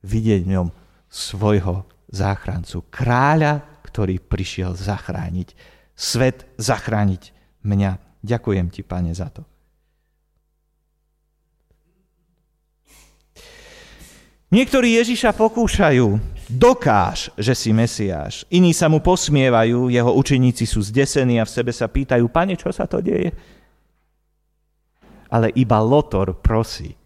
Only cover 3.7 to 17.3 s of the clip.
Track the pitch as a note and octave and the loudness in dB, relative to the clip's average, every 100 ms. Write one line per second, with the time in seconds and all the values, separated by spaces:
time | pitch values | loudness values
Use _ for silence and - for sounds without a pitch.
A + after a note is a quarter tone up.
3.7 | - - - F#2+ F#2 _ F#2+ F#2+ - F2+ | -20 -14 -6 -4 -4 _ -6 -6 -6 -6
4.7 | F2+ F#2+ G2 - F2+ F2 F2+ F2 _ - | -6 -6 -6 -6 -8 -6 -8 -8 _ -20
5.7 | _ _ _ - A#2 C3 B2+ - - G#2+ | _ _ _ -6 0 0 -2 -16 -10 -4
6.7 | A#2 - G#2+ G2+ F#2 - _ _ _ G#2 | -4 -2 0 0 -2 -8 _ _ _ -4
7.7 | G2+ G2 F#2 _ _ G2+ A#2 A2+ G2 F2 | 0 0 -2 _ _ -6 -4 -2 -2 -2
8.7 | - - F2+ F2 E2 E2 - D#2+ _ _ | -8 -10 -6 -6 -6 -10 -14 -20 _ _
9.7 | _ _ _ _ _ _ _ _ _ _ | _ _ _ _ _ _ _ _ _ _
10.7 | _ _ _ _ _ _ _ _ _ _ | _ _ _ _ _ _ _ _ _ _
11.7 | _ _ _ F#3+ _ _ _ _ _ _ | _ _ _ _ _ _ _ _ _ _
12.7 | _ _ _ _ _ _ _ - - - | _ _ _ _ _ _ _ -20 -20 -20
13.7 | - - - - - _ _ _ G3+ C4 | -20 -20 -20 -20 -20 _ _ _ 2 4
14.7 | C4+ A#3+ A3+ A#3 A#3+ A#3 G3+ A3 A3+ A3 | 4 4 4 2 0 0 2 0 2 0
15.7 | - E3+ B2+ A#2 G#2 - - - B2 A#3+ | 2 4 4 4 2 -4 -10 -8 4 4
16.7 | B3 D3 G#2 F2+ - - | 4 2 2 2 -4 -10